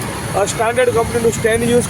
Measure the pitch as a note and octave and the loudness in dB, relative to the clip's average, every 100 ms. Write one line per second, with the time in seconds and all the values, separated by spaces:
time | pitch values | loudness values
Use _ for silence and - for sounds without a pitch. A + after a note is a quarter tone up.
0 | - - - F3 G3+ - A3+ A#3+ B3 A3+ | -8 -8 -4 -2 -2 0 -2 2 2 2
1 | A3+ A#3+ A#3 A3 A3 A3+ A#3 A#3+ - | 0 0 0 0 0 2 2 2 2